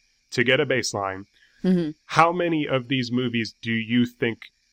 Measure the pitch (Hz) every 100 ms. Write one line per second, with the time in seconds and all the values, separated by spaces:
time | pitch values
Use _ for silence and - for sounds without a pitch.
0 | _ _ _ - 120 131 120 131 - 107
1 | 95 95 98 _ _ _ 180 180 156 -
2 | - 156 165 180 175 156 147 131 120 135
3 | 117 120 127 117 107 - 113 113 110 123
4 | 120 - 120 110 - _ _